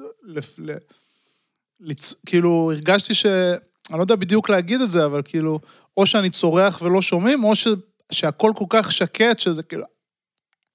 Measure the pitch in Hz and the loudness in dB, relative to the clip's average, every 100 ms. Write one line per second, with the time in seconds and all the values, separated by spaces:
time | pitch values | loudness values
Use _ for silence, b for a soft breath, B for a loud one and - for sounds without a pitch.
0 | 269 - 214 151 - - 156 147 - _ | -10 -20 -14 -14 -14 -14 -14 -14 -18 _
1 | _ _ _ _ _ _ _ _ 160 147 | _ _ _ _ _ _ _ _ -14 -6
2 | - - - 175 170 170 165 151 156 202 | -4 -6 -2 0 2 2 0 -2 0 0
3 | - 220 214 185 180 175 - _ - 160 | 0 0 2 2 0 -2 -6 _ -8 -2
4 | 185 220 180 214 214 196 170 254 247 170 | 0 0 2 0 2 0 0 -2 0 2
5 | 147 143 143 165 156 156 b b b - | 0 0 -4 -4 -2 -4 b b b 0
6 | 196 214 185 - 170 170 196 - 170 185 | 2 2 0 0 2 4 2 0 0 0
7 | 185 175 214 285 214 214 226 202 - _ | 2 0 2 2 2 2 0 -2 -6 _
8 | _ - 156 - 214 214 190 220 - - | _ -4 -4 0 0 0 0 0 0 0
9 | 170 - 233 233 180 160 - 156 - _ | -2 2 2 2 -2 -4 -6 -12 -12 _
10 | _ _ _ _ _ _ _ | _ _ _ _ _ _ _